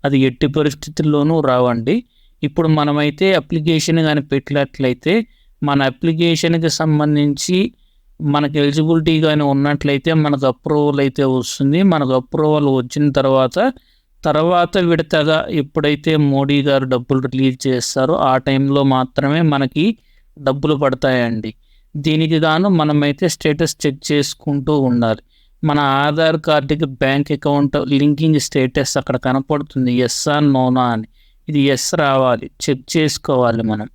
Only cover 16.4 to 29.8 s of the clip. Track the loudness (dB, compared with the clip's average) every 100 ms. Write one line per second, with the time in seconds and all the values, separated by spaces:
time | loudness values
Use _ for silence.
16.4 | 2 0 2 0 0 -2 0 -2 0 0
17.4 | 0 0 -2 -2 -2 -2 0 2 2 0
18.4 | 0 0 2 2 2 2 0 -2 0 2
19.4 | 2 0 -2 0 -2 -2 _ _ _ -6
20.4 | -4 -2 0 0 0 0 0 0 0 -4
21.4 | -8 -14 _ _ _ -6 -2 0 0 0
22.4 | 2 2 2 2 2 2 0 0 -2 -2
23.4 | -2 0 -2 -2 -4 -4 -2 -2 -2 -6
24.4 | -6 -4 0 0 2 0 0 -2 _ _
25.4 | _ _ -2 0 0 0 0 0 0 0
26.4 | 0 0 0 -4 -4 -2 0 0 0 -2
27.4 | 0 0 0 -2 0 2 2 2 2 2
28.4 | 0 -2 0 0 -2 -4 -4 -4 -2 -2
29.4 | -2 -4 -4 -4